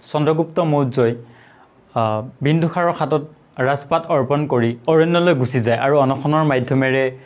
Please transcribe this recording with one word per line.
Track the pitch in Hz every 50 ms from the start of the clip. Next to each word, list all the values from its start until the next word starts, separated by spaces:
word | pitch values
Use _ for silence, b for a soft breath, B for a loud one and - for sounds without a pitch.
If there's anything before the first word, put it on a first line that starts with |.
| - -
চন্দ্ৰগুপ্ত | - 151 147 147 160 160 160 165 - 180
মৌৰ্যই, | 170 156 147 143 139 123 - 135 120 117 117 - B B B B B B B B B B B _ _ _ -
আ, | 123 113 110 107 107 110 135 - -
বিন্দুসাৰৰ | 135 143 156 165 170 156 - 180 170 170 - -
হাতত | 160 135 156 147 147 - - _ _ _ - -
ৰাজপাট | 127 135 143 135 - - 165 165 165
অৰ্পণ | 160 165 139 127 131 147 147 151
কৰি | 143 135 120 117 117 117 117 -
অৰণ্যলৈ | 160 160 160 165 170 170 175 175 180 160
গুচি | 131 127 117 127 127
যায় | 107 120 117
আৰু | - 131 139 147
অনশনৰ | 147 135 131 135 135 135 147 151 156 160
মাধ্যমেৰে | 151 135 127 123 - 135 135 131 131 131 135 131 127 127 B B